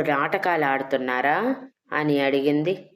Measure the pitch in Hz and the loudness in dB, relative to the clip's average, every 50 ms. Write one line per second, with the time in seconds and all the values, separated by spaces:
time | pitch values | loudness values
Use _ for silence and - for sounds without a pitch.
0 | 156 151 143 139 147 160 196 190 - 180 175 160 151 139 135 135 135 135 143 131 | 2 2 2 0 0 0 -2 -2 0 0 0 0 2 0 0 0 -2 -2 -2 -2
1 | 131 127 127 127 131 139 151 180 220 254 269 - - - _ _ _ - - 147 | -2 0 -2 0 2 2 2 2 0 -2 -4 -4 -8 -18 _ _ _ -6 -4 -2
2 | 151 151 147 143 139 139 139 139 139 147 147 147 156 175 190 185 - - _ | 0 2 2 2 2 2 2 2 2 2 2 2 0 -2 -2 -4 -6 -18 _